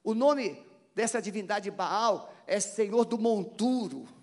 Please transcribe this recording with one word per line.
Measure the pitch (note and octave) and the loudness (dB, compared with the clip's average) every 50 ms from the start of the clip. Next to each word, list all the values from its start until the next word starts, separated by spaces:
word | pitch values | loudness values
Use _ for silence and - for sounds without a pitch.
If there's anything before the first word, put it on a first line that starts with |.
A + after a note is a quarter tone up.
O | _ G3 A3 | _ -2 0
nome | A3+ C4 C#4+ D4 C#4 B3 E3 C#3 - - - - _ _ _ _ | 4 4 4 4 4 0 -4 -4 -6 -18 -20 -20 _ _ _ _
dessa | F#3+ A3+ A3 - A#3 | -2 -2 0 0 -2
divindade | F#3 G#3 F#3 G#3+ F#3+ E3+ G#3 G#3 F#3+ G3+ | -4 -4 -6 -6 -4 -2 -4 -4 -4 -6
Baal | - F#3+ F#3 - F3 G#3 A3+ A#3 G3 D#3 - - - - - | -4 -4 -2 0 0 2 2 2 2 0 -4 -12 -18 -18 -4
é | - F#3 G#3 | -2 0 0
senhor | G3 - - - A3 G3+ G#3+ A#3+ A#3 | 0 -4 -2 -2 -2 2 4 2 2
do | A#3 A#3 | 2 0
monturo. | A3 A3 A#3 A3+ G#3 F3+ F#3+ - - G#3+ B3+ B3+ B3+ A3 E3+ C#3 C3+ - - - - | 0 2 2 2 2 0 -6 -4 0 0 2 2 0 -2 -4 -6 -10 -14 -16 -20 -20